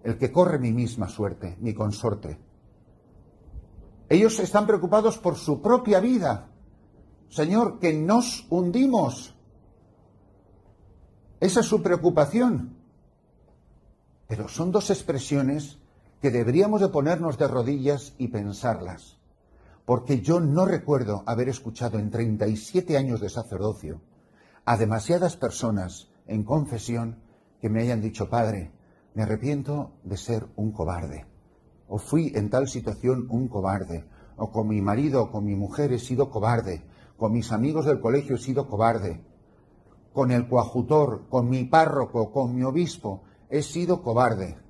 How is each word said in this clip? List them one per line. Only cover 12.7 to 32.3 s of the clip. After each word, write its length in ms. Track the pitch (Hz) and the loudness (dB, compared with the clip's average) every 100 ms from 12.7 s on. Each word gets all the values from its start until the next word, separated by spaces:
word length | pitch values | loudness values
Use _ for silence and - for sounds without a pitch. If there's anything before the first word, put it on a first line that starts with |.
| - _ _ _ _ _ _ _ _ _ _ _ _ _ _ _ | -14 _ _ _ _ _ _ _ _ _ _ _ _ _ _ _
Pero 200 | 113 - | -8 -8
son 220 | - 175 | -4 0
dos 180 | 202 196 | 0 0
expresiones 920 | 190 - 139 - 143 135 147 147 - _ _ _ _ | -2 0 -4 0 0 0 -2 -6 -16 _ _ _ _
que 100 | 143 | 0
deberíamos 500 | 120 113 143 202 214 | 2 2 4 4 4
de 80 | 190 | 2
ponernos 480 | 147 143 175 165 - | 2 2 0 -2 0
de 100 | 143 | 0
rodillas 680 | 127 117 143 135 143 - - | 2 0 0 0 0 -4 -8
y 100 | 123 | -6
pensarlas. 920 | 110 101 98 123 101 92 85 - _ _ _ _ _ - - - | -4 -6 -4 -2 -2 -6 -12 -20 _ _ _ _ _ -20 -16 0
Porque 360 | 123 127 131 | 0 2 0
yo 180 | 95 175 | 2 2
no 260 | 156 151 196 | 4 4 2
recuerdo 580 | 226 - 139 104 101 104 | 0 0 0 0 -4 -2
haber 240 | 117 123 | -2 -2
escuchado 480 | 120 113 110 120 113 | -4 -10 -6 -4 -2
en 140 | 104 | -4
treinta 340 | 110 117 107 104 | -2 -2 0 0
y 100 | 107 | -2
siete 400 | - 180 180 143 | -2 -2 0 0
años 240 | 135 110 | 0 -4
de 80 | 95 | -4
sacerdocio 720 | 120 - 92 104 - 78 80 _ _ _ _ _ _ - | -8 -8 -4 -4 -4 -12 -14 _ _ _ _ _ _ 0
a 80 | 113 | 2
demasiadas 580 | 110 110 - 175 180 - | 2 0 0 2 2 0
personas 760 | 120 - 117 104 92 - - _ - | -6 -2 -2 -2 -4 -10 -20 _ -4
en 160 | 107 | -4
confesión 800 | 104 151 139 117 107 117 117 113 - _ _ _ | 0 0 0 -6 -4 -6 -6 -10 -20 _ _ _
que 120 | 110 | -2
me 100 | 110 | 0
hayan 200 | 120 117 | 2 0
dicho: 280 | 107 107 98 | -2 -4 -2
"Padre, 420 | 117 110 101 82 _ _ _ _ - | 0 0 -2 -8 _ _ _ _ -4
me 80 | |
arrepiento 680 | 104 107 131 147 139 147 143 - | -2 0 -2 -2 -2 -6 -6 -14
de 120 | 92 98 | -10 -10
ser 300 | - 113 - - | -4 -4 -4 -4
un 160 | 107 | -4
cobarde, 540 | 104 82 87 80 73 - - _ _ _ _ _ | -2 -4 -4 -8 -12 -18 -20 _ _ _ _ _
o 100 | 104 | -8
fui 340 | - 151 156 | -2 0 0